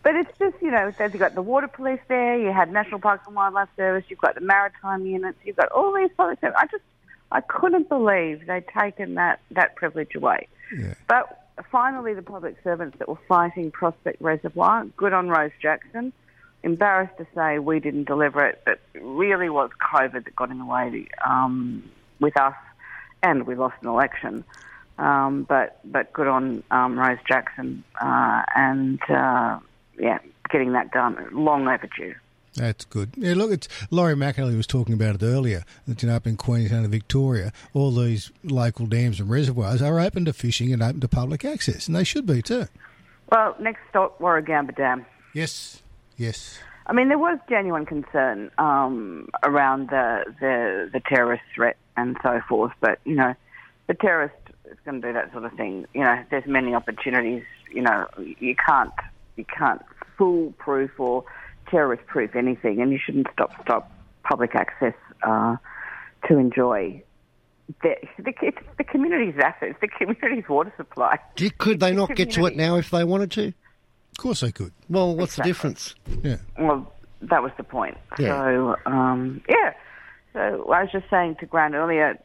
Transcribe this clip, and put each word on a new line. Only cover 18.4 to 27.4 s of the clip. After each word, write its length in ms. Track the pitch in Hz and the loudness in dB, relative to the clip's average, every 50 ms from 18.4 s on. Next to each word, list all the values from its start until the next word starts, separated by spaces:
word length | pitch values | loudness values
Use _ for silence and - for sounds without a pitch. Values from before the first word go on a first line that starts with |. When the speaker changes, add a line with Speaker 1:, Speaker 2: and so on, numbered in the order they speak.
| 143 | 2
Speaker 1:
it, 160 | 117 - - _ | 2 0 -2 _
but 140 | 110 107 - _ _ _ | -2 -2 -2 _ _ _
it 60 | 80 - | -16 -14
really 460 | 123 135 151 190 202 196 180 180 170 | -8 -2 -2 0 2 2 0 0 0
was 200 | 151 143 131 117 - _ - - 156 | 0 0 0 -2 -4 _ -4 2 2
covid 200 | 143 131 131 123 127 117 | 2 2 2 -2 -8 -10
that 120 | - - | -8 -6
got 140 | - 127 123 | -6 -6 -6
in 80 | 131 | -6
the 80 | 127 127 | -10 -8
way, 420 | 123 123 127 123 123 120 117 - - - - - | -4 -2 -2 -2 -4 -6 -8 -10 -12 -10 -6 -2
um, 640 | 127 131 127 131 127 127 127 123 123 113 107 - - - - _ _ _ _ | 0 2 2 2 2 0 -2 -4 -4 -6 -10 -12 -16 -20 -20 _ _ _ _
with 160 | 143 147 - | 0 2 4
us, 180 | 143 135 139 135 - - - - _ - - - - - - - _ | 4 2 2 0 -4 -20 -20 -20 _ -20 -18 -18 -18 -20 -20 -4 _
and 240 | - 180 156 135 120 | 2 2 2 2 0
we 80 | 127 123 | -4 -4
lost 220 | 123 131 127 - - - | -2 -2 -4 -4 -6 -6
an 40 | |
election. 560 | 120 117 120 - - - - - 110 104 113 - _ - - - - - - - _ - | -2 2 2 2 0 -2 -8 -8 -8 -8 -10 -12 _ -20 -20 -20 -20 -20 -20 -20 _ -8
Um, 460 | - 151 143 143 139 135 135 139 139 135 | -2 0 2 2 2 2 0 -2 -4 -2
but, 360 | - 143 135 113 - - _ - | 0 2 2 2 0 -6 _ -18
but 260 | 104 - 139 - - | -6 -4 -4 -4 -4
good 160 | - - 147 | -4 -2 0
on, 360 | 139 135 131 131 135 120 104 - _ | 2 2 0 0 -2 -4 -6 -2 _
um, 260 | - 127 127 127 123 | 2 4 4 2 2
Rose 220 | 123 131 127 123 120 - | 2 2 2 0 0 0
Jackson, 560 | - 135 127 | 0 0 0